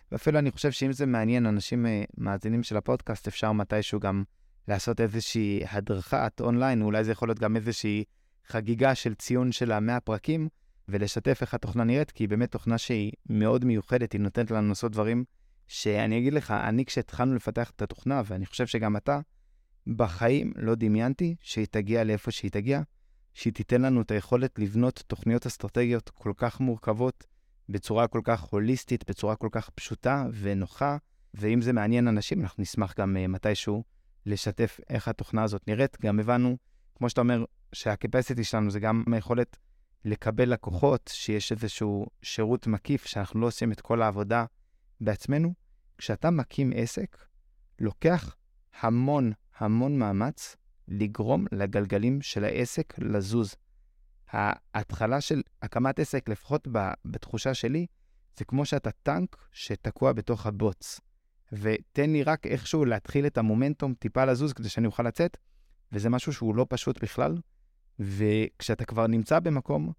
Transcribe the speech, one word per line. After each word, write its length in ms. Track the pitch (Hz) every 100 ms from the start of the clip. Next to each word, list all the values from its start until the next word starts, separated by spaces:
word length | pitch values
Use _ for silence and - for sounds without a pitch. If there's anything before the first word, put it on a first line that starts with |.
| -
ואפילו 280 | 131 160 151
אני 120 | 139
חושב 200 | - 147
שאם 200 | 131 135
זה 120 | 131 135
מעניין 400 | 120 110 123 113
אנשים, 400 | 104 - 123 117
אה, 180 | 104 - -
מאזינים 460 | 101 98 110 117
של 140 | 117 107
הפודקאסט, 500 | - 123 - 110 104
אפשר 240 | - 110
מתישהו 480 | 107 98 107 101 107
גם 240 | 101 98 98 _ - _ -
לעשות 340 | 101 - 113
איזושהי 600 | 113 110 - 113 104 101 92
הדרכת 720 | 101 101 98 - 139 117 -
אונליין, 400 | 120 120 131 120
אולי 220 | 107 107
זה 80 | 110
יכול 160 | 110 117
להיות 120 | 110
גם 160 | 110 110
איזושהי 480 | 107 110 107 104 104 _ _ _ -
חגיגה 500 | 117 104 117 135 127
של 200 | 120 104
ציון 360 | - 123 127
של 200 | 117 120
המאה 280 | 107 107 123
פרקים, 500 | - 107 - 160 156 - _ _ -
ולשתף 480 | 98 101 - - 131
איך 120 | 117
התוכנה 300 | 120 98 98
נראית, 280 | 117 131 151
כי 120 | -
היא 60 | 107
באמת 220 | 104 123
תוכנה 260 | - 113 113
שהיא 340 | - 113 104 - -
מאוד 360 | 107 107 123 127
מיוחדת, 480 | 110 - 123 117
היא 80 | 101
נותנת 300 | 101 120 110
לנו 160 | 110 104
לעשות 240 | 101 120
דברים 320 | 107 107 120 127 _ - _ -
שאני 520 | - 107 104 110 113
אגיד 140 | 127
לך, 180 | 147 -
אני 340 | 104 113 113 131
כשהתחלנו 500 | - - - 127 123
לפתח 340 | - 117 120
את 120 | -
התוכנה, 400 | 104 - 127 139 107
ואני 200 | 95 95
חושב 220 | - 123
שגם 300 | 117 107 104
אתה, 220 | - 143 151 _ _ _ _ _ -
בחיים 640 | 113 113 87 117 139 - -
לא 200 | 110 113
דמיינתי 600 | 110 107 120 135 175 170
שהיא 260 | - - 107
תגיע 320 | 110 101 117
לאיפה 280 | 110 107 -
שהיא 200 | - 101
תגיע, 300 | 104 110 139 147 _ _ _ _
שהיא 200 | - 117
תיתן 280 | 110 104 123
לנו 200 | 131 123
את 100 | 107
היכולת 480 | 107 - 123 131 -
לבנות 440 | 101 107 127 - -
תוכניות 380 | - 113 117 123
אסטרטגיות 640 | - 98 120 123 117 -
כל 240 | - 107 98
כך 220 | 117 -
מורכבות, 680 | 127 113 - 107 127 - - _ _ _ -
בצורה 380 | 101 - 110 120
כל 140 | 117
כך 180 | 113 113
הוליסטית, 680 | 85 101 110 127 - 120 -
בצורה 260 | 98 107 107
כל 140 | 113
כך 180 | 113 -
פשוטה 560 | - - 117 123 139 123
ונוחה, 640 | 110 101 98 95 - 139 143 - _ -
ואם 280 | 101 107 117
זה 120 | 117
מעניין 340 | 120 104 120 120
אנשים, 340 | 107 - 190
אנחנו 200 | - -
נשמח 320 | 95 - 98 -
גם, 180 | 98 95
אה, 100 | 92
מתישהו 560 | 92 107 104 - 107 - _ _ _ 101
לשתף 540 | 101 107 - 113 - -
איך 180 | 120 -
התוכנה 360 | 110 - 110
הזאת 240 | 110 101 -
נראית. 300 | 107 135 -
גם 180 | 107 104
הבנו, 380 | 107 123 123 123 _ _ - -
כמו 140 | 123
שאתה 120 | 131
אומר, 240 | 120 120 117 _ -
שה-capacity 720 | - 110 104 113 131 123 120
שלנו 280 | 110 113 104
זה 80 | 101
גם 240 | 110 113 113
היכולת 440 | 113 104 120 120 - _ _ _ _ 107
לקבל 440 | 107 113 110 123
לקוחות, 600 | 120 - 87 139 131 -
שיש 380 | - - 107 -
איזשהו 540 | 107 110 - 107 101 104 -
שירות 460 | - - 110 123 113
מקיף, 380 | 107 - 139 -
שאנחנו 340 | 110 98 110
לא 80 | 117
עושים 240 | - 117
את 100 | 104
כל 200 | - 117
העבודה 440 | 110 101 101 117 113 _ _ _ _ -
בעצמנו. 520 | 107 110 - 143 165 180 _ _ _ -
כשאתה 320 | - 107 160
מקים 420 | 165 123 - 135 120
עסק, 420 | 117 - 190 - - - _ _ - -
לוקח 560 | 113 - 156 175 - - _ _ _ -
המון, 520 | 117 117 135 147 120 107 _ -
המון 420 | 107 110 135 143
מאמץ 560 | 107 98 123 - - - _ _ -
לגרום 580 | 101 104 104 110 147 101
לגלגלים 720 | 104 98 101 101 101 117 139
של 220 | - 107
העסק 500 | 104 - 123 - - -
לזוז. 580 | 117 104 95 117 104 - _ _ _ _ _ _ -
ההתחלה 880 | 104 101 - - 107 - - 110 135
של 200 | - 151 - -
הקמת 380 | 104 117 131 135
עסק, 300 | 151 135 117
לפחות 380 | 107 - 147 -
ב-, 200 | 117 95 - -
בתחושה 480 | 113 - 113 135
שלי, 320 | 127 117 151 175 _ _ _ _ -
זה 80 | -
כמו 200 | 131 143
שאתה 260 | 143 -
טנק 440 | - - 156 180 - -
שתקוע 640 | - - 104 - - 131
בתוך 340 | 120 - 113 110
הבוץ. 520 | 101 110 90 - - _ _ _ _ -
ותן 580 | 107 107 110 - - 147
לי 140 | 151
רק 240 | 139 156 -
איכשהו 380 | 139 - 160 135
להתחיל 420 | 107 - 143 147
את 100 | -
המומנטום 560 | 110 110 139 151 139
טיפה 320 | 123 107 127 135
לזוז 280 | 123 147
כדי 160 | 127 113
שאני 180 | - 117
אוכל 160 | -
לצאת, 340 | 117 - 170 - _ - - _ -
וזה 180 | 104 113
משהו 240 | 123 156
שהוא 220 | 139 110 107
לא 100 | 127
פשוט 340 | 123 - -
בכלל. 340 | 110 - 139 170 - _ _ _ _ -
וכשאתה 840 | 98 98 107 107 110 - - 113 -
כבר 220 | 113 113
נמצא 320 | 113 107 156
במקום 520 | 175 143 - 147 160